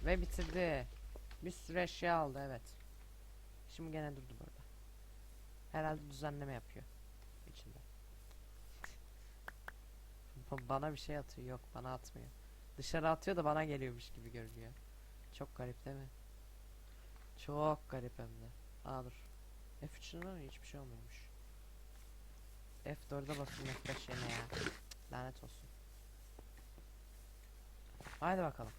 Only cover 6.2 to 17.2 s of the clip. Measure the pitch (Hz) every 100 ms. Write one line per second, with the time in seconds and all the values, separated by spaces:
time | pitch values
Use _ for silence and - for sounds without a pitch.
6.2 | 147 143 139 123 - 104 - - - -
7.2 | - - - - - - - - - -
8.2 | - - - - - - - - - -
9.2 | - - - - - - - - - -
10.2 | - 131 - 135 123 135 151 143 - 147
11.2 | 135 - 123 123 - - 127 127 - -
12.2 | - - - - - - - 165 160 160
13.2 | - 175 151 151 156 139 131 120 - -
14.2 | 113 117 113 113 113 - - - - -
15.2 | - - 139 - 127 123 135 135 135 -
16.2 | - - - - - - - - - -